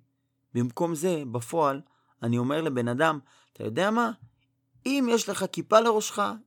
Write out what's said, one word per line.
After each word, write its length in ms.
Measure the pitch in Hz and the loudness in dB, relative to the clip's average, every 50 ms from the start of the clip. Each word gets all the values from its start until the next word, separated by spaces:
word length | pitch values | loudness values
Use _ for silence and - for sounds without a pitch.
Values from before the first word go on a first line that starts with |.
| _ _ _ _ _ _ _ _ _ _ - | _ _ _ _ _ _ _ _ _ _ -2
במקום 420 | 120 120 123 - - 175 170 170 | -2 -2 -2 -2 -2 -2 -2 0
זה, 280 | 143 160 185 175 156 143 123 | 0 0 0 0 -2 -2 -4
בפועל, 500 | 113 120 117 - 160 165 151 139 135 139 - _ _ _ _ _ _ _ - | -6 -6 -6 -2 0 2 2 2 2 -2 -6 _ _ _ _ _ _ _ -2
אני 140 | 117 117 120 | 0 0 0
אומר 240 | 120 127 147 160 | 0 0 0 0
לבן 260 | 160 156 135 123 120 120 | 0 0 0 0 0 0
אדם, 320 | 120 127 160 160 156 143 - _ _ _ _ _ _ | 0 2 2 2 2 0 -6 _ _ _ _ _ _
"אתה 100 | - 110 | -10 -8
יודע 280 | 107 110 143 185 208 | -6 -2 0 0 0
מה? 200 | 220 240 233 220 226 - - - _ _ _ _ _ _ _ _ _ _ - | 2 0 0 -2 -4 -8 -14 -20 _ _ _ _ _ _ _ _ _ _ -4
אם 220 | 254 277 277 254 233 | -2 0 0 2 2
יש 180 | 233 226 - - | 2 0 0 -2
לך 160 | 196 - 190 180 | -4 -4 -4 -4
כיפה 280 | - 170 156 - 214 220 | -4 -6 0 4 4 6
לראשך, 420 | 226 233 214 214 208 - - 208 202 202 214 214 - | 6 4 2 2 0 -2 -2 -4 -4 -4 -4 -8 -14